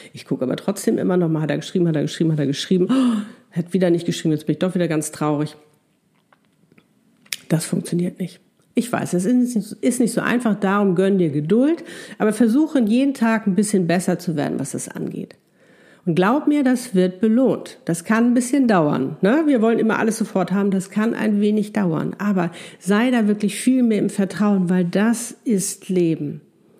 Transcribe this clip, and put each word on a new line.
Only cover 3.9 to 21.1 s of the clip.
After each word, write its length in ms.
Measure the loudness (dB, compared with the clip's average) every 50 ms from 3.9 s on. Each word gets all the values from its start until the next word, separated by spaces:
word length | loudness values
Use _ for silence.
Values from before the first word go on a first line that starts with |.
nicht 160 | 2 0 0
geschrieben, 260 | -4 -4 -2 -2 -2 -2
jetzt 140 | -2 -2
bin 80 | -4 -4
ich 40 | -2
doch 160 | -2 -2 -2
wieder 140 | 0 -2 -2
ganz 240 | -2 -2 -4 -6 -6
traurig." 440 | -4 -2 -2 -2 -2 -4 -6 -8 -12 -20 _ _ _ _ _ _ _ _ _ _ _ _ _ _ _ _ _ _ _ _ _ _ _ _ _ _ _ _ _ _ _ _ _ -12 -12 -6 -2
Das 160 | -2 -2 -2
funktioniert 540 | -2 -4 -4 -4 -4 -4 -4 -4 -4 -6 -8
nicht. 220 | -10 -10 -12 -14 _ _ _ _ _ _ -4
Ich 180 | -4 -4 -2 -4
weiß, 220 | -6 -4 -2 -2
es 100 | -2 0
ist, 480 | 2 2 2 2 0 0 -2 -4 -6 -8 -4
ist 200 | -2 0 0 2
nicht 120 | 0 0 0
so 80 | -2
einfach, 340 | -2 0 0 0 0 0 0
darum 400 | 0 0 0 0 2 2 2 2
gönn 240 | 2 2 2 2 2
dir 120 | 2 0
Geduld, 520 | 0 -2 -2 0 2 2 4 2 0 -2 -4 -10 -18 -18 -18 -14 -6 -2
aber 140 | -2 0 2
versuche 480 | 2 2 4 4 2 2 2 2 0
jeden 340 | 2 2 2 2 2 0 0
Tag 320 | 0 0 0 0 0 0
ein 80 | 0 2
bisschen 320 | 2 2 2 2 2 2
besser 320 | 2 0 0 0 0 -2 -2
zu 180 | -2 -4 -2
werden, 220 | -2 -2 -2 -2 -4
was 140 | -4 -6 -6
das 160 | -8 -10 -10
angeht. 480 | -10 -8 -8 -8 -8 -10 -12 -12 -16 _ _ _ _ _ _ _ _ _ _ -20 -20 _ -4
Und 100 | -2 0
glaub 320 | 2 2 2 2 2 2
mir, 160 | 2 2 2 2
das 320 | 2 0 0 -2 -2 0
wird 260 | 2 2 2 0 0
belohnt. 580 | 0 2 4 4 4 2 2 0 -4 -12 -18 -10 -6
Das 200 | -6 -6 -4 -2
kann 220 | 0 0 2 2
ein 80 | 2 2
bisschen 340 | 2 0 0 2 2 4 4
dauern, 480 | 4 4 4 2 2 0 -2 -4 -4 0 2
ne? 200 | 2 4 4 4
Wir 140 | 2 2 2
wollen 200 | 4 2 2 2
immer 180 | 2 2 0 0
alles 200 | 0 0 0 -2
sofort 340 | -2 -2 -2 -2 0 0 0
haben, 180 | 0 0 0
das 200 | 0 -2 -2 -4
kann 240 | -2 -2 0 0